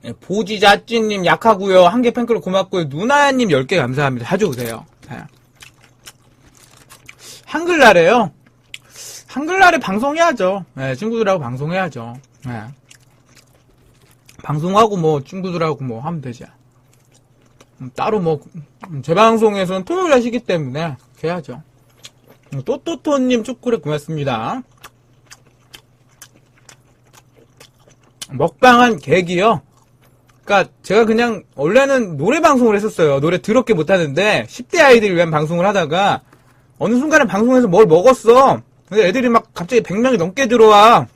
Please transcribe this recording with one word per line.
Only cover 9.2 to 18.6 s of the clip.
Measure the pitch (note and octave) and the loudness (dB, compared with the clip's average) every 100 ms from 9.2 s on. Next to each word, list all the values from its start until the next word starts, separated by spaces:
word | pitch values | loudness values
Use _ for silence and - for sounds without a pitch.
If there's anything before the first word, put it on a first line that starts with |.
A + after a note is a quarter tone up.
| _ | _
한글날에 | - D#4 F#4 F#4 E4 | -10 -6 2 2 2
방송해야죠. | - G3 C#4 D#4 E4+ C4 F#3 G3 E3+ - | -4 -4 -4 0 0 0 -4 -4 -10 -10
네, | C3+ C3 | -8 -6
친구들하고 | G#3+ A#3 G3+ F#3+ | -6 -4 -2 -2
방송해야죠. | B2 B2+ D3+ F3+ F3+ C3 A#2 B2 _ _ B2+ | -4 -8 -6 -6 -6 -8 -16 -18 _ _ -12
네. | A#2 A2 C#3+ _ _ _ _ _ _ _ _ _ _ _ _ _ _ _ - | -12 -14 -20 _ _ _ _ _ _ _ _ _ _ _ _ _ _ _ -20
방송하고 | - D3+ E3+ F#3+ A3 G3+ | -8 -6 -2 0 0 0
뭐 | D#3 D3+ | -2 -2
친구들하고 | C#3 F#3+ F#3 E3+ E3 D3 | -6 -12 -8 -4 -6 -6
뭐 | C3 A2+ | -10 -10
하면 | C#3+ E3+ | -10 -10
되지. | C3 A#2 - _ _ _ _ _ _ _ _ _ _ _ _ _ | -12 -16 -20 _ _ _ _ _ _ _ _ _ _ _ _ _
음, | B2+ - | -18 -8
따로 | F#3+ G#3+ | -4 -2
뭐, | E3+ D3+ - E3+ | -2 -4 -8 -20